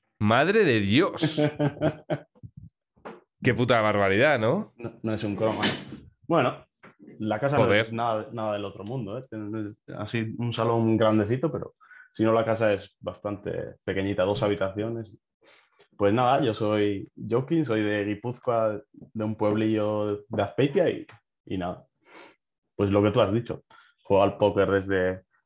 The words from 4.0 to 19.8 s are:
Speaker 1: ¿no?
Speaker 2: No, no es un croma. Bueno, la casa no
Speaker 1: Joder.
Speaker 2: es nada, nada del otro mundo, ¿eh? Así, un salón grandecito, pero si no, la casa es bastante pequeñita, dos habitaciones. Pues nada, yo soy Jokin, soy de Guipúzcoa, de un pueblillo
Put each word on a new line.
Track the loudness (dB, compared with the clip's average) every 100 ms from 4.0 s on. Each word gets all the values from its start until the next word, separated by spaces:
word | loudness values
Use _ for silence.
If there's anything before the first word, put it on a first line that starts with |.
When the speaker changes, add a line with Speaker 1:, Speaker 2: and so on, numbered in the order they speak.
| 2 4 4 2
Speaker 1:
¿no? | 2 0 -4 _
Speaker 2:
No, | -14 -8
no | -6
es | -4
un | -4 -2
croma. | -2 0 -2 -2 -8 -18 -20 _ -2
Bueno, | 0 2 -2 -14 _ -20 _ -20 -8
la | -4 -2
casa | 0 2
no | 4
Speaker 1:
Joder. | 2 2
Speaker 2:
es |
nada, | -2 -2 -2 -6
nada | -6 -4
del | -4 -6
otro | -10
mundo, | -10 -8 -8 -10
¿eh? | -12 -12 -8 -8 -8 -12 -16 -10
Así, | -6 -4 -4 -4
un | -4
salón | -2 0 2 2 4
grandecito, | 4 4 2 0 -2
pero | -6 -10 -16 _ -20 -20
si | -2
no, | 2
la | 2 2
casa | 0 2
es | 0 -4 _
bastante | -12 -8 -8 -8 -6 -8 -8 -10
pequeñita, | -6 -4 -2 0
dos | 0 0
habitaciones. | 0 0 -2 -4 -6 -6 -12 -18 _ _ _ -20 _ _ _ 0
Pues | 2
nada, | 4 4 2
yo | 2
soy | 0 0 2 2 -2 -8 -12 -2
Jokin, | -2 0 -2 0
soy | 0
de | 0 0 -2
Guipúzcoa, | -4 -6 -6 -2 0 0 -2 -10
de | -20 -14 -6
un | -6 0
pueblillo | 0 2 2 0